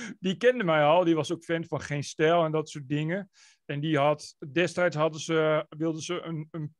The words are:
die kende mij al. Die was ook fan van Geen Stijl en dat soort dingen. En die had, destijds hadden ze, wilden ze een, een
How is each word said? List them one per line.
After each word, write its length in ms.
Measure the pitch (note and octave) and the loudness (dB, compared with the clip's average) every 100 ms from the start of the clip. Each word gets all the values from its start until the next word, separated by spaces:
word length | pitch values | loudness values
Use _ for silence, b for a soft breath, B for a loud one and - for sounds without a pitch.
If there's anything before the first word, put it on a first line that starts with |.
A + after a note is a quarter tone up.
| A3+ B | -14 B
die 180 | F#3 F#3+ | -4 0
kende 280 | A#3+ B3+ | 2 2
mij 200 | F#3 D#3 | 2 4
al. 200 | D3 E3+ | 6 6
Die 100 | E3+ | 4
was 180 | D#3+ C#3 | 2 0
ook 120 | E3+ | -4
fan 200 | - E3 | -4 -4
van 160 | E3 C#3+ | -4 -8
Geen 240 | - C#3+ | -6 -6
Stijl 400 | C3 - D#3+ E3+ | -6 0 2 4
en 80 | D#3+ | 2
dat 160 | D#3 D#3 | 0 -4
soort 200 | D3+ C3 | -8 -4
dingen. 420 | D3 D#3 F#3+ G3 b b b | -4 -2 -4 -8 b b b
En 160 | - C#3+ | -10 -6
die 180 | D#3 D3 | -2 2
had, 380 | D3 D3+ - - D#3+ | 2 0 -4 -18 -6
destijds 440 | C3+ F3 F3 F3+ D3+ | -2 0 0 0 2
hadden 240 | D#3+ D#3 | -2 -2
ze, 460 | - D#3+ D#3 D#3 - | -2 0 2 0 -2
wilden 340 | D3+ D#3+ D#3 | -6 -4 -4
ze 180 | D#3 F3 | -6 -8
een, 280 | - D#3+ D#3 | -6 -8 -10
een 240 | E3+ D3+ _ | -10 -12 _